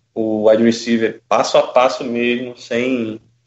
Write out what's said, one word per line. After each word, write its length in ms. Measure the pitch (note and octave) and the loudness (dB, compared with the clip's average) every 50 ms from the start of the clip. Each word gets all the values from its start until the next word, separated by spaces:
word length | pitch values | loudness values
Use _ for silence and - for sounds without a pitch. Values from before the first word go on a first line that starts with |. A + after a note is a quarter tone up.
| _ _ - | _ _ -8
o 360 | A2 A2 A2 A2 G#2+ G#2+ A2 | -6 -4 -2 -2 2 4 4
wide 140 | A2 A2+ A#2 | 4 4 4
receiver, 580 | A#2 A2+ - - A#2+ A#2 A2+ A2+ G#2 - - _ | 2 2 0 -2 -2 -2 0 0 -2 -4 -6 _
passo 300 | - G#2 A#2+ C3+ - - | -2 0 0 0 2 2
a 60 | D3 - | 2 2
passo 400 | - - B2 B2+ C3 - - D3 | 2 2 2 2 2 0 -4 -6
mesmo, 540 | A#2+ A#2 A#2+ A#2+ A#2+ A#2+ B2 B2+ B2 B2 | -6 -4 -2 -2 -2 -2 -4 -6 -10 -14
sem, 640 | - - - A#2+ A#2 B2 C3 C3 A#2+ A2+ A2 G#2+ - _ _ _ _ _ | -16 -10 -6 -4 -2 -2 -2 -2 -4 -4 -6 -8 -12 _ _ _ _ _